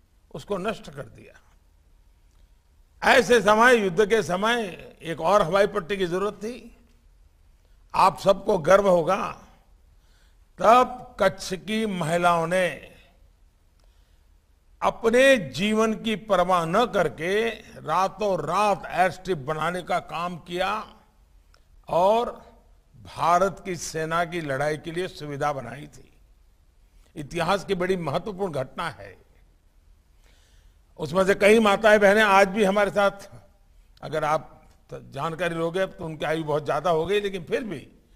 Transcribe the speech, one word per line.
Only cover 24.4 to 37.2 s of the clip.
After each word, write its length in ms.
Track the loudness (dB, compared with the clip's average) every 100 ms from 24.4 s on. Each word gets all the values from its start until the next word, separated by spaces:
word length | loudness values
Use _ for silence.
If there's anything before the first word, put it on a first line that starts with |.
लड़ाई 360 | -4 -4 -2 -4
के 140 | -8
लिए 160 | -8 -8
सुविधा 440 | -10 -12 -6 -4
बनाई 340 | -4 -10 -14 -18
थी। 180 | -20 -20 _ _ _ _ _ _ _ _ _ _ -16
इतिहास 500 | -10 -4 -2 -2 -2
की 100 | -2
बड़ी 200 | -2 -2
महत्वपूर्ण 560 | -4 -6 -6 -6 -6
घटना 340 | -6 -8 -8 -10
है। 260 | -10 -18 -20 _ _ _ _ _ _ _ _ _ _ _ _ _ _ _ _ _ -12
उसमें 240 | -2 2 2
से 100 | 4
कई 240 | 6 6
माताएं 400 | 6 4 6 6
बहनें 220 | 6 6
आज 260 | 6 6 4
भी 160 | 2
हमारे 280 | 2 2 0
साथ, 380 | 2 0 -2 -12 -20 -20 _ _ _ _ _
अगर 220 | -8 -4
आप 380 | -2 -2 -4 -20 -20 _ _
जानकारी 640 | -18 -14 -8 -8 -4 -6 -4
लोगे 300 | -4 -4 -4
तो 180 | -6 -12
उनकी 200 | -6 -4
आयु 180 | -4
बहुत 220 | -2 -4 -2
ज्यादा 240 | -2 0
हो 160 | 0 0
गई, 140 | -2